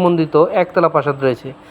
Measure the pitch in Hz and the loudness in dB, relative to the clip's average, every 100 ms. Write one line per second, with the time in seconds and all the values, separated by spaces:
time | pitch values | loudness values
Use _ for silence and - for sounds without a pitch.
0 | 175 170 156 151 180 190 175 185 165 151 | 0 0 0 2 2 0 -2 0 0 0
1 | 143 139 135 120 135 - - | -2 -2 -2 -2 -8 -18 -20